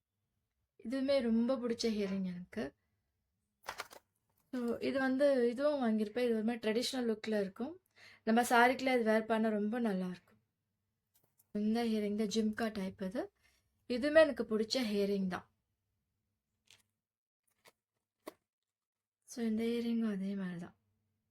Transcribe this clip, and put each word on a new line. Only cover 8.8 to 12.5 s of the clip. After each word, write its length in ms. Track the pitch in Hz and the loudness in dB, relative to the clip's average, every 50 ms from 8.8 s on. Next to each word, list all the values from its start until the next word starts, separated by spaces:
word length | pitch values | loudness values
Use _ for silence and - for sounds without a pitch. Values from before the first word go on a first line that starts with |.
| 262 262 254 | 2 2 2
இது 100 | 247 226 | 4 4
வேர் 240 | 220 214 220 214 214 | 4 2 2 2 2
பண்ணா 220 | 226 220 220 226 | 0 0 2 2
ரொம்ப 260 | 214 208 208 208 220 247 | 0 0 -2 -2 -2 -2
நல்லா 280 | 233 220 190 185 185 185 | -2 -2 -2 -2 -4 -6
இருக்கும். 320 | 180 - - _ _ _ _ _ _ _ _ _ _ _ _ _ _ _ _ _ _ _ _ _ _ _ _ _ - | -8 -10 -14 _ _ _ _ _ _ _ _ _ _ _ _ _ _ _ _ _ _ _ _ _ _ _ _ _ -6
இந்த 240 | 208 208 214 220 233 240 | -2 0 0 0 2 0
ஹியரிங் 340 | 233 220 220 208 202 208 208 | 0 0 0 0 -2 -2 -2
தான், 140 | 220 202 | -2 0
ஜிம்கா 360 | 190 220 220 220 | 0 0 0 0